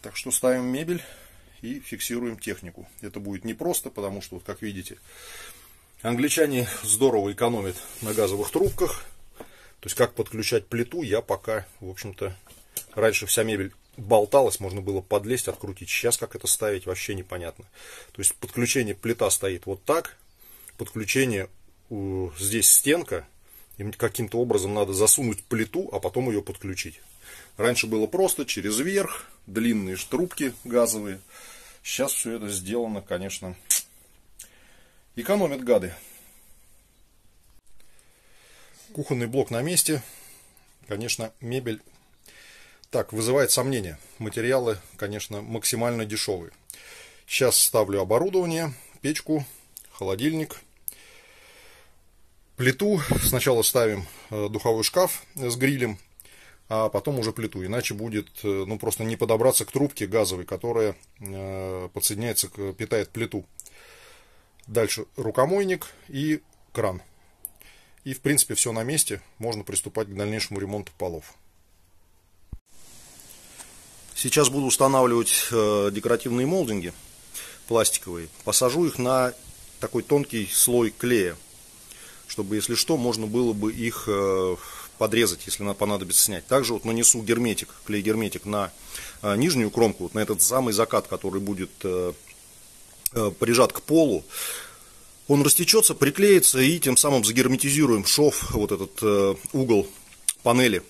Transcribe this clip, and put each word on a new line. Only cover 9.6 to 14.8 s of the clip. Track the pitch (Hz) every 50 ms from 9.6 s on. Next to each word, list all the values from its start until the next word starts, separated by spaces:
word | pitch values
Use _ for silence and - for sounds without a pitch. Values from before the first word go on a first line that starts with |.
| - - - _
То | -
есть | - -
как | - 123 113 -
подключать | - 110 - - 110 110 - - 113 104
плиту, | - - 117 120 117 - 175 160
я | 113 95 110
пока, | - - - 95 - - 110 107 95 - - -
в | - 92
общем-то, | 95 95 - 110 92 - 101 98 92 - - - - - - _ _ - - - -
раньше | - 104 110 101 - -
вся | 98 - - 113
мебель | 113 110 101 95 95 - - _ _ _
болталась, | - 113 98 117 107 104 104 - 139 135 110 - -
можно | 101 95 90 101